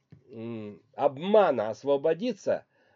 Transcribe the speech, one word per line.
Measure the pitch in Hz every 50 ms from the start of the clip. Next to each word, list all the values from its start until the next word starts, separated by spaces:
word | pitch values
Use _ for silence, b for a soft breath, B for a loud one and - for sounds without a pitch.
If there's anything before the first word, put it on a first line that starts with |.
| _ _ - - _ -
м, | 113 113 113 117 117 110 107 104 101 - _ _ _
обмана | 104 135 143 135 135 170 196 214 214 190 160 135 113 104 110
освободиться, | 113 - - 139 143 139 143 160 165 165 233 254 220 - - 123 98 76 - _ _ _ _ _ _